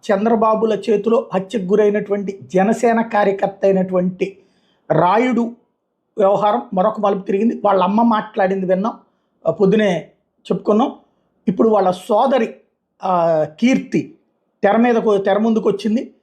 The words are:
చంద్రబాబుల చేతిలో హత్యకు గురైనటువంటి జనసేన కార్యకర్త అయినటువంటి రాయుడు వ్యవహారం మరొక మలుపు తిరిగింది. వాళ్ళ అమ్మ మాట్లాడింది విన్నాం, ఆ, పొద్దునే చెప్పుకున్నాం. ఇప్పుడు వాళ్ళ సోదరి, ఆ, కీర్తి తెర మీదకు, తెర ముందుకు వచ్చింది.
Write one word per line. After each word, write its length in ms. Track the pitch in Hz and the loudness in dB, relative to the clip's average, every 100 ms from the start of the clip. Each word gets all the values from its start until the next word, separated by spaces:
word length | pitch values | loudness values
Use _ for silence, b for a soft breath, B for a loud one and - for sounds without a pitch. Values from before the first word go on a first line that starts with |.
| - | -2
చంద్రబాబుల 680 | 196 220 226 220 214 220 202 - | -2 0 0 0 0 0 -2 0
చేతిలో 360 | 208 214 226 - | -2 2 -2 -2
హత్యకు 300 | 190 190 240 | -6 -4 -8
గురైనటువంటి 720 | 180 208 208 208 202 202 190 - - | -2 2 2 0 -4 -6 -6 -10 -4
జనసేన 480 | 185 202 226 240 226 | 0 0 2 2 0
కార్యకర్త 560 | 226 208 202 196 196 - | 0 0 0 0 -4 0
అయినటువంటి 720 | 196 190 185 185 185 - 190 - _ _ _ _ _ | 0 2 0 0 -2 -4 -8 -8 _ _ _ _ _
రాయుడు 480 | 156 175 208 254 233 233 - _ _ _ _ _ - | 0 2 2 2 0 -2 -8 _ _ _ _ _ 0
వ్యవహారం 440 | 196 202 208 233 - | 2 2 0 0 -2
మరొక 260 | 190 202 214 | -2 -2 0
మలుపు 260 | 202 196 - | -2 -2 -2
తిరిగింది. 340 | 196 226 - | 0 0 0
వాళ్ళ 180 | 208 196 | 0 2
అమ్మ 200 | 185 208 | 2 2
మాట్లాడింది 640 | 233 214 214 - 190 196 185 | 2 0 -4 -2 -2 -2 -2
విన్నాం, 260 | 185 208 - _ _ _ _ - | -2 -2 -6 _ _ _ _ -6
ఆ, 40 | |
పొద్దునే 580 | 160 196 214 208 170 - _ _ _ - | 0 2 2 2 -2 -8 _ _ _ -8
చెప్పుకున్నాం. 400 | 185 - 214 285 - _ _ _ _ - | -6 0 0 0 -4 _ _ _ _ -6
ఇప్పుడు 200 | 185 226 | 0 2
వాళ్ళ 220 | 214 185 | 2 0
సోదరి, 640 | 185 - 208 262 262 226 - _ _ _ _ | -2 -2 0 2 0 -2 -6 _ _ _ _
ఆ, 420 | 190 185 170 160 151 - | -4 0 2 0 -2 -2
కీర్తి 540 | 233 240 - - - - _ _ _ _ | 0 0 0 -4 -4 -14 _ _ _ _
తెర 140 | 202 214 | 0 2
మీదకు, 400 | 233 233 208 202 | 2 2 2 0
తెర 220 | 196 196 | 0 0
ముందుకు 300 | 220 226 220 | 0 0 0
వచ్చింది. 460 | 196 220 220 - _ | -2 -2 -4 -6 _